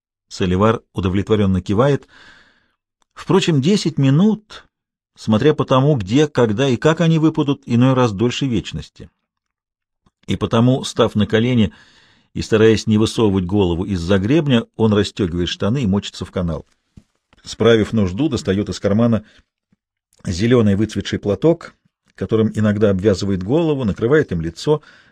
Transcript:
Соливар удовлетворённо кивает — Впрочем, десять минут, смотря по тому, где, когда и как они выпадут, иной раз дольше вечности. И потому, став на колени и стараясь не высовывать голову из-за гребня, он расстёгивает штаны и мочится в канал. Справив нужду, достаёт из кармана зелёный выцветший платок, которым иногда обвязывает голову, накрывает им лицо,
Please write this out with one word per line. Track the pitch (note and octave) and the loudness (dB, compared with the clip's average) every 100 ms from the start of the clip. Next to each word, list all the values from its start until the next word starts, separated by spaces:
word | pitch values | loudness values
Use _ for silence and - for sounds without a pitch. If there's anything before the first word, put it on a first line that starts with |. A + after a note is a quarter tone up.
| _ _ _ | _ _ _
Соливар | - F#2+ F#2 G#2+ A2+ - | -6 -2 2 2 0 -6
удовлетворённо | - F#2 F#2+ F#2+ G#2+ G2 F#2 | -4 -2 -2 0 0 2 0
кивает — | - G2+ C#3 C3+ - - - - _ _ _ _ _ _ _ - | 0 0 0 0 -6 -20 -20 -20 _ _ _ _ _ _ _ -10
Впрочем, | - F#3 F3+ D3 | 0 0 2 0
десять | C#3 G#3 E3+ - | 2 0 -2 0
минут, | F3 C#3+ G#3 G#3 - - - _ _ _ _ - | 2 2 2 0 -8 -20 -20 _ _ _ _ -10
смотря | - G#2+ C#3 | -2 0 2
по | D3+ | 0
тому, | B2+ C3 C#3 C#3+ | 0 0 2 0
где, | F#2 C3 D3+ | 0 0 0
когда | - A#2+ G#2 C#3 | 0 0 0 -2
и | A#2+ | 0
как | D3+ D#3+ | 0 0
они | E3 D#3+ | 0 2
выпадут, | D#3 D#3 C#3+ C#3 - | 0 0 -2 -4 -2
иной | A#2 C3 | 2 2
раз | C3 B2 | 2 0
дольше | G2 B2 - C#3 | 0 -2 -2 -4
вечности. | G#2+ - D#2 - - - _ _ _ _ _ _ _ _ _ _ _ - | -4 -6 -10 -14 -20 -20 _ _ _ _ _ _ _ _ _ _ _ -8
И | G2 | -6
потому, | G#2+ A2+ B2 C3+ | -2 2 2 2
став | - - A2+ G#2+ | -2 0 0 0
на | G2+ | 0
колени | A2 A#2+ B2 G#2 - _ _ _ _ _ | 0 2 2 0 -4 _ _ _ _ _
и | - | -10
стараясь | - A2 A2 G#2 - | -2 4 4 4 2
не | G#2+ | 0
высовывать | A2 - A2 G2 | 0 0 0 0
голову | F2 G#2 F2+ E2 | 0 0 0 -2
из-за | G2 F#2+ E2+ G2 | -4 -4 0 0
гребня, | G2+ D#3 D3 A#2 - - | 2 0 2 0 -2 -2
он | A2 | 0
расстёгивает | G#2 F#2+ - F#2+ F2 E2+ | 2 0 -2 -4 -2 -4
штаны | - G2 C3+ | -4 -4 -2
и | G#2+ | -2
мочится | G2+ - - | -2 -4 -12
в | F#2 | -10
канал. | - F2 D2 - _ _ _ _ _ _ _ | -6 -6 -6 -12 _ _ _ _ _ _ _
Справив | - - A#2 A2+ G#2 | -14 0 4 4 2
нужду, | A2+ F#2+ F#2+ D#3 | 0 -2 -2 -2
достаёт | A#2 - F#2+ G#2 | -2 -2 -2 -4
из | F#2 | -4
кармана | G2+ G2+ A#2+ A2 - _ _ _ _ _ _ _ _ _ | -2 2 2 0 -4 _ _ _ _ _ _ _ _ _
зелёный | - F2 A2+ B2 G#2+ G2 | -8 -2 2 4 4 2
выцветший | A2+ G2+ - G2 | -2 -4 -6 -4
платок, | G#2 G2 D#3 E3+ - _ _ _ _ | -4 0 0 0 -6 _ _ _ _
которым | - G2 A2 G#2+ | -12 -2 0 0
иногда | G#2+ G#2+ G#2 G#2+ | 0 0 2 0
обвязывает | F#2+ G#2+ F#2+ G2 F#2+ | 2 0 0 0 -4
голову, | F#2 D3+ E3 C#3 | -2 0 0 -2
накрывает | A#2 E2+ A#2 D#3 C#3+ | -4 -2 0 0 0
им | - | -4
лицо, | D#2+ - - D3+ - - _ | -6 -6 -4 -4 -6 -20 _